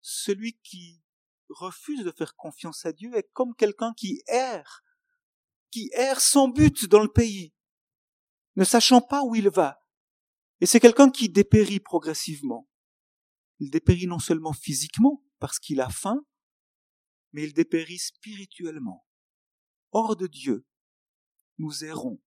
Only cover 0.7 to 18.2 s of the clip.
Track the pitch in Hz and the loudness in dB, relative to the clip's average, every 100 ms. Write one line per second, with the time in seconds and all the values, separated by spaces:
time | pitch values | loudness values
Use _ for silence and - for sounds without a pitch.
0.7 | 185 175 170 _ _ _ _ _ - 185 | -20 -20 _ _ _ _ _ _ -16 -16
1.7 | - - 294 180 - 160 _ 208 - 175 | -14 -12 -10 -10 -8 -12 _ -20 -16 -16
2.7 | 151 170 156 220 240 - - 254 233 214 | -12 -12 -12 -8 -8 -8 -8 -8 -2 -2
3.7 | 202 226 226 202 311 - 240 262 208 147 | -2 -10 -8 -10 -10 -4 -4 -4 -8 -14
4.7 | - _ _ _ _ _ _ _ _ _ | -20 _ _ _ _ _ _ _ _ _
5.7 | 233 214 - 262 262 - 277 269 247 302 | -16 -10 -4 -2 0 2 4 4 4 4
6.7 | 285 196 208 214 - 233 196 165 _ _ | 4 4 4 6 0 0 -4 -14 _ _
7.7 | _ _ _ _ _ _ _ _ - 185 | _ _ _ _ _ _ _ _ -2 2
8.7 | 240 - 247 247 277 269 226 196 196 147 | 4 6 4 4 -4 -4 0 0 2 -2
9.7 | - _ _ _ _ _ _ _ _ 185 | -4 _ _ _ _ _ _ _ _ 2
10.7 | 233 240 226 277 262 220 175 202 220 196 | 8 8 8 6 6 0 2 4 4 2
11.7 | 196 - 170 156 156 - 147 143 117 _ | -2 -4 -6 -4 -10 -10 -10 -10 -10 _
12.7 | _ _ _ _ _ _ _ _ _ 143 | _ _ _ _ _ _ _ _ _ 0
13.7 | 156 - 180 180 175 - 165 160 143 - | 4 4 4 2 -6 -2 -2 -2 -10 -8
14.7 | 139 151 - 254 294 _ _ 143 - - | -8 -8 2 2 2 _ _ -10 -10 -6
15.7 | 139 127 - 196 254 294 _ _ _ _ | -4 -4 -6 -6 -6 -8 _ _ _ _
16.7 | _ _ _ _ _ _ 147 151 151 165 | _ _ _ _ _ _ -12 -8 -2 -2
17.7 | 165 160 175 - _ | -2 -6 -12 -14 _